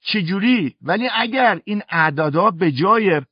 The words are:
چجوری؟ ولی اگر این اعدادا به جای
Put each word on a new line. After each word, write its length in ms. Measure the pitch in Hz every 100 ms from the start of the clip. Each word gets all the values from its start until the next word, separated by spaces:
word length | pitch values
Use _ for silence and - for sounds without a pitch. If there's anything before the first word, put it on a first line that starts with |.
چجوری؟ 760 | - 220 165 196 220 247 143 -
ولی 260 | 127 190 254
اگر 480 | 214 240 262 240 175
این 180 | - 208 -
اعدادا 640 | 165 160 147 156 147 202
به 220 | 170 175
جای 500 | 127 180 226 208 156 131